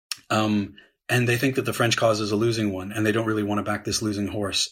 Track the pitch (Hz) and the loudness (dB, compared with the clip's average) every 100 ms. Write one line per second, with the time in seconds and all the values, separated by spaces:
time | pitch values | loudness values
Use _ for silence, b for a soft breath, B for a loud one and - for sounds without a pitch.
0 | - - - 107 107 104 98 B B B | -14 -12 -2 0 2 0 -2 B B B
1 | - 123 120 117 139 131 139 - 120 - | -2 0 2 2 0 0 -2 0 2 4
2 | 113 107 104 104 117 113 107 92 95 104 | 2 2 0 2 2 2 0 -2 -6 -2
3 | 107 110 110 107 104 104 101 104 - 98 | 0 2 0 0 0 -2 -2 -4 -2 -2
4 | 107 101 98 110 98 92 - | -2 -2 -4 -2 -2 -2 -2